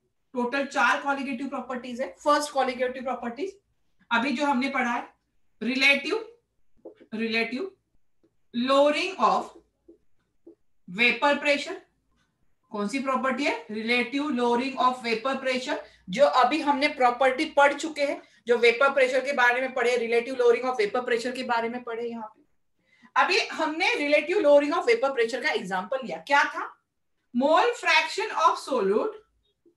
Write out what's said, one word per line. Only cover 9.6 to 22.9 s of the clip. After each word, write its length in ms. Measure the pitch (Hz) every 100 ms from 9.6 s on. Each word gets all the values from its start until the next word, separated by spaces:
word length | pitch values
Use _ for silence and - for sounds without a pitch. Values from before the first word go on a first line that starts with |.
| _ _ _ - _ _ _ _ - - _ _ -
vapor 440 | 185 240 233 285 285
pressure। 360 | 294 285 330 370 - _ _ _ _ _ _ _ _
कौन 160 | 208 202
सी 120 | 269
property 440 | 262 254 254 240
है? 220 | 294 453 -
Relative 640 | 214 220 247 233 277 302 240
lowering 400 | 240 240 269 -
of 240 | 254 -
vapor 300 | 233 220 262 269
pressure, 360 | 254 254 294 311 - _ -
जो 160 | 196 285
अभी 360 | 254 254 302
हमने 260 | 285 269 294
property 580 | 294 247 240 262 247 311 -
पढ़ 160 | 285
चुके 320 | 285 320 294 285
हैं, 160 | 339 - _ -
जो 100 | 233
vapor 360 | 233 233 277
pressure 320 | 277 254 262 262
के 80 |
बारे 280 | 262 247 247
में 120 | 262
पढ़े, 240 | 254 240 240
relative 420 | 226 233 269 254
lowering 280 | 240 226 254
of 80 | 247
vapor 220 | 202 254 247
pressure 260 | 233 247 254
के 80 |
बारे 260 | 226 233 226
में 140 | 247
पढ़े। 240 | 240 226 240
यहाँ 240 | 233 214 _
पे 80 | _ _ _ _ _